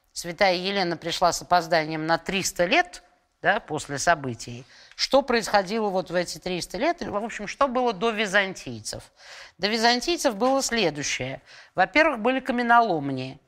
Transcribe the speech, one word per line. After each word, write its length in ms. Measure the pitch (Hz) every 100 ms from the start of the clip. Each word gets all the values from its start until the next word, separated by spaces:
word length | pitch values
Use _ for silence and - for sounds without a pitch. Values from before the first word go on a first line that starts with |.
| _
Святая 400 | - 170 170 196
Елена 420 | 180 185 202 175 160
пришла 360 | 165 160 175
с 100 | -
опозданием 640 | 151 180 160 165 156 160 156
на 120 | 165
триста 480 | - 190 - - 175
лет, 360 | 302 349 - - _ _ _
да, 160 | 165 208
после 400 | - 151 - 143
событий. 640 | - 160 139 117 - 120 135 - -
Что 280 | - - 262
происходило 640 | 269 240 190 208 185 226 208
вот 200 | 185 160
в 60 |
эти 240 | 175 170 156
триста 400 | 180 180 - 185
лет? 240 | 294 339
И, 40 | 208
в 100 | 208
общем, 320 | 220 - 202
что 180 | - 277
было 260 | 247 247
до 180 | 190 226
византийцев? 920 | 214 214 196 190 180 - 113 104 - - _ - - - -
До 80 | 202
византийцев 720 | 226 233 240 285 349 277 196
было 260 | 254 269
следующее. 800 | 262 233 175 147 135 - 131 139 - - -
Во-первых, 460 | - 190 294 320 247
были 180 | 220 262
каменоломни. 1040 | 262 240 240 240 233 160 139 131 131 135